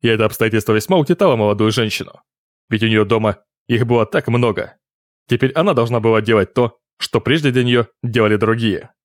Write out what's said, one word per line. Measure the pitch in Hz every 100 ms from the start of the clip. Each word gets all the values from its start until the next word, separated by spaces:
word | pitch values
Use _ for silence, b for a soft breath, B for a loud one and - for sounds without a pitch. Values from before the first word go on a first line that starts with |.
И | 117
это | 110 107
обстоятельство | - 113 110 -
весьма | 110 - 185
угнетало | 143 175 196 120
молодую | 104 101 107
женщину. | 110 110 - - - _ _ _ _ _
Ведь | 113
у | 113
неё | 110 104
дома | 113 107 98 _ _ _
их | 120 120
было | 120 110
так | - -
много. | 120 123 98 - _ _ _ _ _ _
Теперь | 120 131
она | 160 190
должна | 143 117 120
была | 113 110
делать | 107 110 95
то, | - 120 _ _ _
что | - 120
прежде | - 156 147
для | 127
неё | 123 120 113 _
делали | 123 113 107 107
другие. | 107 113 113 90 - _